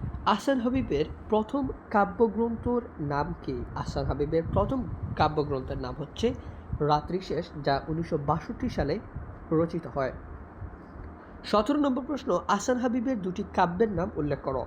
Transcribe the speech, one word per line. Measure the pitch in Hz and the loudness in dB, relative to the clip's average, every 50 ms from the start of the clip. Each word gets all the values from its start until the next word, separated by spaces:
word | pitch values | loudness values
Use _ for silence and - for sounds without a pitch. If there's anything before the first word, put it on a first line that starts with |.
| - - - - - | -6 -6 -6 0 4
আহসান | - 220 208 - 285 277 254 | 4 4 4 4 4 4 4
হাবিবের | 220 247 254 262 233 - 151 139 160 - - - - - | 4 2 2 2 2 2 2 0 0 0 -4 -10 -2 2
প্রথম | 214 214 214 - - 277 262 277 - - - - | 2 2 2 2 0 -2 -2 -2 -4 -8 -4 2
কাব্যগ্রন্থর | - 208 202 190 180 - 233 220 190 214 233 233 226 214 - 240 247 240 233 - - - | 4 4 4 4 4 4 4 4 4 2 0 0 0 -2 0 0 0 0 -2 -4 -6 -4
নাম | 151 143 143 143 156 175 165 - | -2 0 0 0 0 0 -4 -6
কি? | - 147 131 120 120 - - | -6 -6 -4 -4 -4 -6 -6
আহসান | 139 135 - - 147 135 | -6 -4 -4 -2 0 0
হাবিবের | 131 135 135 147 151 160 165 165 - | 0 2 2 2 2 2 2 2 2
প্রথম | - 190 208 214 269 262 226 - - - - - - | 4 2 4 4 2 0 -2 -4 -4 -4 -4 -2 2
কাব্যগ্রন্থের | - 160 151 151 156 147 151 139 131 131 131 139 135 | 4 4 4 4 2 0 0 0 -2 -2 -4 -4 -4
নাম | 131 123 131 - | -4 -6 -6 -6
হচ্ছে | 139 - - - 220 247 262 - - - - - - - - - | -8 -8 -2 0 0 0 0 -2 -8 -12 -12 -14 -8 -6 -2 2
রাত্রিশেষ, | 151 147 147 151 - - 170 190 185 - 151 151 175 - - 151 139 | 4 4 4 4 2 0 -2 -2 -2 -2 -4 -4 -4 -4 -6 -2 2
যা | 147 139 139 - - | 2 2 2 0 -2
উনিশশো | 160 165 165 - 170 147 139 | -2 -2 0 0 -2 0 2
বাষট্টি | 143 151 160 - - 226 - 269 226 | 2 2 0 0 -6 -6 -4 -4 -2
সালে | - - 147 139 170 226 - - - - - - - - - - | 0 0 0 0 0 -2 -4 -8 -10 -10 -10 -10 -12 -10 -2 2
রচিত | 170 156 170 165 - 170 - 120 113 | 2 4 4 2 0 -4 -6 -4 -2
হয়। | 143 131 127 - - - - - - - - - - - - - - - - - - - - - - - - - - - | -2 0 -2 -2 -6 -10 -12 -12 -12 -14 -14 -12 -12 -12 -10 -12 -12 -16 -14 -14 -12 -12 -12 -14 -16 -16 -16 -16 -12 -2
সতেরো | - - 208 214 - 294 294 | 2 2 4 4 4 4 4
নম্বর | 285 277 247 285 247 | 4 2 2 0 -2
প্রশ্ন, | - 294 247 - 254 175 170 - - | -4 -4 -2 0 0 0 2 2 2
আহসান | 202 196 - 262 254 247 | 0 2 2 2 2 2
হাবিবের | 247 247 226 254 220 269 262 202 | 2 0 0 0 0 0 -2 -2
দুটি | 180 185 175 214 196 - - | -2 -4 -4 -4 -6 -2 2
কাব্যের | 208 185 175 175 185 226 220 | 2 4 4 4 4 2 2
নাম | 196 165 175 - - | 2 0 -2 -2 0
উল্লেখ | 156 147 147 139 135 | 0 0 0 0 -2
করো। | - 139 135 123 - | -2 -2 -2 -2 -2